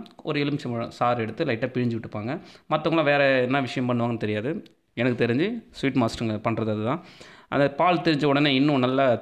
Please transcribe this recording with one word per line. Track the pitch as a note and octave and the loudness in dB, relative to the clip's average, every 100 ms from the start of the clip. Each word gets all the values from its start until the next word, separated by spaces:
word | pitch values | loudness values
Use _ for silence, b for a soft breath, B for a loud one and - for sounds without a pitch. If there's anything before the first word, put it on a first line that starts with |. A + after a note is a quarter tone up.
| - - | -8 -12
ஒரு | - D3 | -6 -4
எலுமிச்சம்பழம் | C#3+ C#3+ B2+ A#2 - | -2 -4 -4 -6 -6
சாறு | - A#2+ A#2 | -2 0 0
எடுத்து | A2 A2 D3+ | -2 -4 -2
லைட்டா | A2 B2 | -2 -2
பிழிஞ்சு | B2+ A#2+ A2+ | -2 -2 -2
விட்டுப்பாங்க. | - G#2+ A2 D#3 B B - | -8 -8 -8 -8 B B -4
மத்தவங்களாம் | D#3 D#3+ D#3+ C#3+ | -2 0 2 4
வேற | C#3+ C#3 C3 | 4 4 4
என்ன | B2 C#3 | 2 0
விஷயம் | B2 C#3 B2 | -2 -2 0
பண்ணுவாங்கன்னு | A#2+ A#2+ A2+ G#2+ | 0 0 -2 -4
தெரியாது. | G#2+ B2+ F#3 - _ _ - | -2 -4 -6 -10 _ _ -2
எனக்கு | B2+ A#2 | 0 0
தெரிஞ்சு | A#2+ B2 G3 A#3 - | 0 2 0 -4 -12
ஸ்வீட் | - C#3 C3+ | -4 -2 0
மாஸ்டருங்க | A2+ - A2+ G#2+ | 0 -2 -4 -2
பண்றது | A#2 A2+ A2 | -2 -2 -2
அதுதான். | G#2+ A2 E3 B B B B - | -2 -2 -4 B B B B -4
அந்த | C3 C#3+ | 0 0
பால் | C#3 F3 E3+ | 2 2 2
திரிஞ்ச | E3+ D3 D3+ | 2 2 2
உடனே | C#3 D3 C3 | 4 4 4
இன்னும் | D3 C#3 B2+ | 4 4 2
நல்லா | C3+ C3+ A2+ | 2 2 2